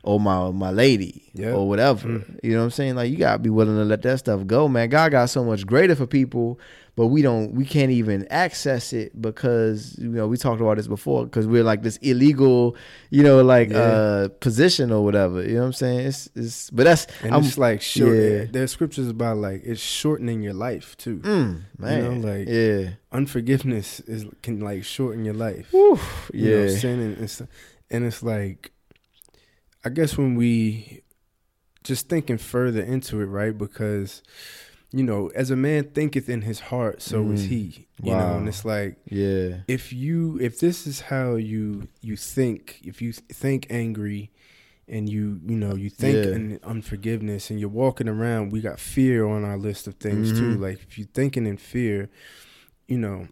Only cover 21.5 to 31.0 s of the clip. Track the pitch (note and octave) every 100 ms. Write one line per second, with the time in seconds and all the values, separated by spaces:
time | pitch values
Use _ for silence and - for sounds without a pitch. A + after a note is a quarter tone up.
21.5 | E2 G2 - A2 A#2 A#2+ B2 A2 G2 G2+
22.5 | A#2 A2+ G2+ F#2 G2 _ B2+ C#3 B2+ A#2
23.5 | C3+ C#3 A2+ G2 - - A2 G#2 - A#2+
24.5 | G#2+ G#2 G2 G#2 - B2+ A2+ A2 G#2+ A2+
25.5 | - - F#4 G4+ D4 - - - - G#2+
26.5 | G#2+ G2+ G2 B2 B2 A2+ G2+ A2 - B2
27.5 | - - _ _ A#2 A#2+ G#2+ A#2 G#2+ G2
28.5 | F2+ - _ _ _ _ _ _ _ _
29.5 | _ _ _ B2 C#3 D#3 - C3+ A#2+ A#2+
30.5 | A#2 A2 G#2+ - -